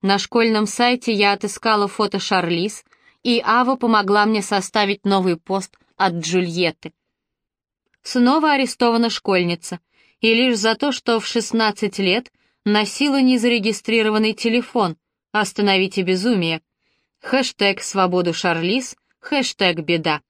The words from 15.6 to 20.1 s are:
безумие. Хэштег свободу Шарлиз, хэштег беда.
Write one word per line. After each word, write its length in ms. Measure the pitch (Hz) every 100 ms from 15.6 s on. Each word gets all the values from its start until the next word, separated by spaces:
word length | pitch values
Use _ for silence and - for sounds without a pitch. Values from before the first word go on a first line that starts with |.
| 202 190 190 196
безумие. 600 | 180 185 208 220 165 165 _ _ _ _ _ _
Хэштег 640 | - 262 254 - 202 196
свободу 500 | - 196 185 180 175
Шарлиз, 640 | 165 185 165 170 240 247 - _ _
хэштег 640 | - 392 - - 190 165
беда. 420 | 151 170 165